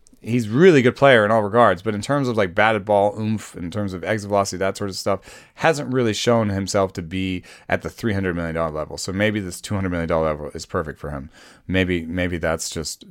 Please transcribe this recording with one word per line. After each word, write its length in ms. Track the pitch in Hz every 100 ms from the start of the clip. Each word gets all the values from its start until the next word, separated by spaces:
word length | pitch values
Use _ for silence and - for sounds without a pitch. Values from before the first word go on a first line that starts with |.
| _ _
He's 300 | 101 120 107
really 320 | 117 185 151
good 140 | 120 117
player 280 | 139 123
in 60 | 104
all 140 | 113
regards, 400 | 104 113 113 92
but 100 | 107
in 80 | 104
terms 260 | 98 143 127
of, 80 | 110
like, 180 | 98 90
batted 280 | 107 110
ball, 320 | 98 104 101 104
oomph, 380 | 107 107 - -
in 140 | 87
terms 220 | 101 101
of 100 | 90
exit 240 | 82 110 101
velocity, 300 | 101 98 92
that 180 | 95 98
sort 140 | 101
of 80 | 90
stuff, 240 | - 98 - - -
hasn't 400 | - 160 143 127
really 200 | 127 117 101
shown 340 | - 117 107
himself 420 | 98 95 104 95
to 80 | -
be 400 | 82 92 95 90 - - -
at 140 | 98
the 60 | -
three 240 | - 117
hundred 220 | 98 95 85
million 200 | 82 80
dollar 160 | 82
level. 260 | 76 76 -
So 160 | -
maybe 260 | 95 107 107
this 220 | 92 -
two 140 | - 104
hundred 160 | 95
million 180 | 87 82
dollar 160 | 82 80
level 200 | 76 73
is 120 | 82 -
perfect 340 | 95 78 67
for 120 | 73
him. 180 | 73 69 - - - -
Maybe, 380 | 92 90 90 82
maybe 340 | 90 90 87
that's 300 | 82 82 -
just 340 | 82 82 - -